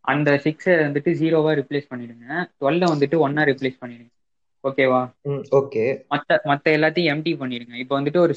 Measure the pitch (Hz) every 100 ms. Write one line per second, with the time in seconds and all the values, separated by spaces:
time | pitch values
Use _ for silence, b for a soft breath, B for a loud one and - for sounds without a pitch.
0 | - 143 147 143 156 156 - 170 151 143
1 | 143 156 160 160 156 151 131 143 139 123
2 | 120 117 120 160 180 _ 139 165 175 151
3 | 143 165 143 147 147 131 131 127 123 120
4 | 117 _ _ _ _ _ 135 135 131 127
5 | 127 _ 143 139 - 139 135 110 113 135
6 | - 147 - 156 151 - - 156 156 160
7 | 170 147 156 147 131 120 120 120 127 139
8 | 143 175 170